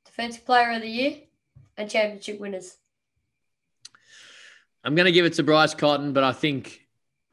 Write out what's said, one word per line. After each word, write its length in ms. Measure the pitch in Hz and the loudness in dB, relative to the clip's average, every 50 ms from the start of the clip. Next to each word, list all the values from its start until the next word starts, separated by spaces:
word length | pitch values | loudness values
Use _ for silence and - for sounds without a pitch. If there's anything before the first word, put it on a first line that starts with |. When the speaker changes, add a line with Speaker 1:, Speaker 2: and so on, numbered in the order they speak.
| _ | _
Speaker 1:
Defensive 400 | _ _ - 233 233 - - _ | _ _ -10 -10 -10 -12 -10 _
Player 280 | - 247 240 240 233 | 2 2 4 4 2
of 100 | 233 226 | -2 -6
the 60 | 220 226 | -6 -6
Year, 280 | 226 247 269 302 302 - - _ _ _ _ _ _ - - _ _ 208 | -4 -4 -2 -4 -4 -6 -14 _ _ _ _ _ _ -20 -20 _ _ -12
and 100 | 214 208 | -8 -4
championship 500 | - 220 214 208 202 196 - 214 208 208 | -2 0 0 -2 -4 -10 -12 -14 -12 -10
winners. 380 | 202 202 190 185 185 - - _ _ _ _ _ _ _ _ _ _ _ _ _ _ _ _ _ _ _ _ _ - - _ _ _ _ - - - - - - - - - _ _ _ _ _ - | -10 -10 -10 -10 -12 -16 -20 _ _ _ _ _ _ _ _ _ _ _ _ _ _ _ _ _ _ _ _ _ -20 -20 _ _ _ _ -20 -20 -20 -20 -20 -20 -20 -20 -20 _ _ _ _ _ -6
Speaker 2:
I'm 100 | 123 151 | 0 2
gonna 180 | 170 180 185 | 2 4 4
give 120 | 170 180 175 | 4 4 4
it 80 | 160 165 | 4 2
to 80 | 170 | 0
Bryce 320 | 143 151 151 156 156 151 156 | 2 4 4 4 4 2 0
Cotton, 380 | - 156 147 147 143 143 143 | 0 0 0 0 0 -2 -2
but 120 | 135 139 135 | 0 2 2
I 80 | 131 | 2
think 500 | 117 - 160 151 139 127 113 - - - _ _ _ _ _ _ _ _ _ _ | 0 -2 -4 -4 -4 -6 -8 -14 -18 -20 _ _ _ _ _ _ _ _ _ _